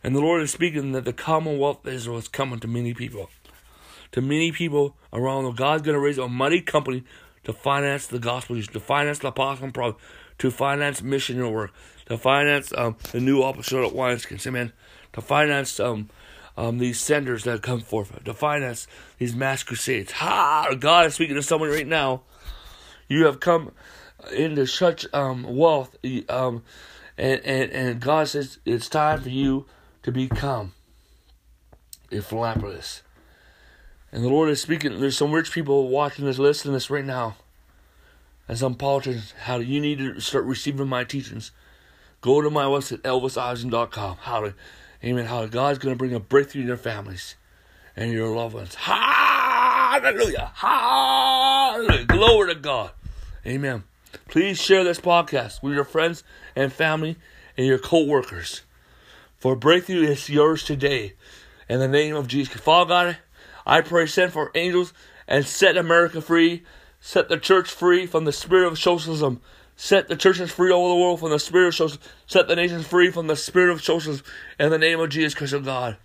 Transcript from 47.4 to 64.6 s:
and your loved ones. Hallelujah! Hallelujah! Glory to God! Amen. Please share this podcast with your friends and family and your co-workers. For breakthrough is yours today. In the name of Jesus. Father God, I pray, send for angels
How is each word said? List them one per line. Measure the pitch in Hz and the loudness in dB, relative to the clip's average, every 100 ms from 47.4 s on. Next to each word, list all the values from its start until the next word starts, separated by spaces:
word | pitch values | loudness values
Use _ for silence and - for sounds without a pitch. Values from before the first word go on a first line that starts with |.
| _ _ _ _ - - | _ _ _ _ -20 -8
and | 117 | -4
your | 113 113 113 | -2 -2 -4
loved | 117 110 | -6 -8
ones. | 98 | -14
Hallelujah! | - - - - 339 339 - - - - 262 254 277 - 214 220 - - - | -10 -2 2 4 4 4 4 2 2 2 2 2 2 2 2 0 -2 -8 -4
Hallelujah! | - 262 240 269 269 269 262 262 262 269 269 226 226 - 120 | 0 0 2 2 2 2 2 2 2 4 2 2 2 2 2
Glory | 180 226 220 190 160 | 6 8 6 4 -2
to | |
God! | 143 127 101 - - - - - 110 | -2 -4 -4 -12 -16 -14 -14 -12 -6
Amen. | 135 139 117 - _ _ - - | -4 -4 -6 -10 _ _ -20 -2
Please | 156 196 180 | 0 2 0
share | - 190 | 6 6
this | 180 170 | 6 0
podcast | 180 170 165 139 113 - | 4 4 4 -4 -4 -6
with | 139 | -4
your | 143 139 | -2 0
friends | 160 165 165 _ - - | 0 0 -2 _ -20 -10
and | - 135 | -2 -2
family | - 160 156 156 165 - - - - | 2 2 2 -2 -6 -14 -20 -14 -2
and | 131 | 2
your | 131 | 2
co-workers. | - 170 143 143 - 90 82 - _ _ _ _ _ - _ _ | 4 4 4 2 0 -10 -12 -14 _ _ _ _ _ -20 _ _
For | 131 127 | -2 2
breakthrough | 143 175 180 180 | 4 4 2 0
is | 151 139 - | 2 0 0
yours | 147 151 156 - | 4 4 4 -2
today. | 143 139 135 101 - - - - - - | -2 0 -2 -6 -14 -20 -20 -20 -20 -4
In | 123 | 0
the | 131 | 2
name | 143 151 151 | 2 2 -2
of | 127 | -2
Jesus. | 135 131 - | -2 -4 -2
Father | 160 170 165 | 4 6 6
God, | 180 175 165 _ _ - - - | 4 2 -2 _ _ -20 -10 4
I | 156 | 4
pray, | 156 170 160 | 6 2 4
send | 185 180 | 2 2
for | 156 147 | 0 -2
angels | 165 | -2